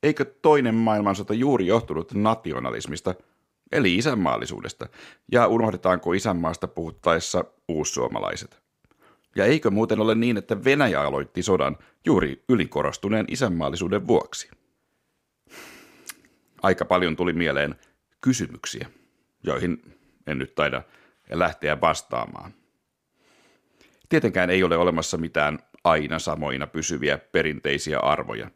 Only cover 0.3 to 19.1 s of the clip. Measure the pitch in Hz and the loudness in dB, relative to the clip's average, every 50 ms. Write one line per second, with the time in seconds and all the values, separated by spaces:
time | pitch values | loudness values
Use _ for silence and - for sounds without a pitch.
0.3 | - _ - 160 151 147 131 120 110 113 113 113 107 104 104 101 98 95 101 - | -6 _ 4 6 6 6 4 2 2 2 2 2 2 2 2 2 0 0 -2 -4
1.3 | 104 113 127 143 139 110 95 85 104 117 113 - 73 78 85 - - 101 104 110 | -2 0 2 2 2 2 2 4 2 2 2 0 -6 -6 -6 -4 -4 0 2 2
2.3 | 113 110 - 82 73 62 64 64 58 55 - 64 73 - - - 92 - _ _ | 0 0 -4 -8 -8 -6 -6 -6 -8 -8 -8 -10 -10 -6 -6 -6 -6 -6 _ _
3.3 | _ _ _ _ _ _ _ _ - 151 135 95 87 92 120 151 135 110 92 76 | _ _ _ _ _ _ _ _ -2 2 2 4 2 2 2 0 0 0 0 0
4.3 | 62 55 58 - - 50 - - - _ - - _ - - - - _ _ - | 0 -2 -4 -8 -10 -10 -12 -14 -12 _ -14 -14 _ -20 -20 -20 -20 _ _ 0
5.3 | - 123 120 92 110 117 117 110 98 90 - 92 92 87 - 87 87 95 - 113 | 2 4 4 4 4 2 2 0 -2 0 0 0 0 2 0 -2 -2 0 0 0
6.3 | 95 87 82 80 85 - - 80 - - 85 80 82 - - 87 82 82 - - | -2 0 -2 -4 -4 -4 -8 -8 -8 -8 -10 -10 -10 -2 0 2 2 2 0 -2
7.3 | - 92 - - _ _ _ - 82 78 76 - - - 62 60 57 53 50 50 | -2 -4 -4 -4 _ _ _ -6 -4 -2 -2 -4 -2 -4 -4 -2 -4 -4 -6 -6
8.3 | 50 - - - _ _ _ _ _ _ _ _ _ _ _ _ _ _ _ _ | -8 -8 -12 -16 _ _ _ _ _ _ _ _ _ _ _ _ _ _ _ _
9.3 | _ 101 98 107 147 156 - 117 98 104 113 - 110 107 107 110 110 113 117 123 | _ 2 4 4 4 4 2 2 2 2 0 0 0 0 2 2 2 2 2 0
10.3 | 120 104 - - 113 98 82 131 139 147 143 117 87 69 73 71 67 69 71 - | 0 -2 -2 -4 -6 -2 2 2 2 4 2 2 2 0 0 0 -2 -4 -6 -6
11.3 | _ 87 90 - 95 87 73 67 - - - _ _ _ _ - 151 95 82 71 | _ -6 0 2 2 2 2 0 -2 -6 -14 _ _ _ _ 2 2 2 2 0
12.3 | 67 - _ _ 127 110 90 - - 76 71 69 - - - 101 107 110 98 - | -4 -8 _ _ 2 2 2 0 -2 -2 -2 -2 -4 -4 -4 -2 0 0 -2 -2
13.3 | - 127 135 110 87 82 80 69 71 87 98 82 98 104 - - 120 85 - - | -2 -2 -2 -2 0 -2 -2 -4 -4 -4 -4 -2 -2 -2 2 4 2 2 2 0
14.3 | - - - _ - _ _ _ _ _ _ _ _ _ _ _ _ _ _ _ | -12 -14 -16 _ -20 _ _ _ _ _ _ _ _ _ _ _ _ _ _ _
15.3 | _ _ _ _ - - - - - - - - _ _ - - - _ _ _ | _ _ _ _ -20 -20 -20 -20 -20 -20 -20 -20 _ _ -20 -20 -20 _ _ _
16.3 | _ _ _ _ _ - - 98 92 - 85 - 92 92 90 85 80 78 90 87 | _ _ _ _ _ -2 0 0 2 2 2 2 2 2 2 2 0 0 -2 -2
17.3 | 82 85 85 80 69 69 73 73 71 _ _ _ _ _ _ _ _ _ - 127 | 0 0 0 0 0 0 -2 -2 -4 _ _ _ _ _ _ _ _ _ 0 0
18.3 | 127 123 98 - - - - - - - - - _ _ _ _ | 0 0 -2 -8 -8 -12 -12 -12 -10 -10 -12 -12 _ _ _ _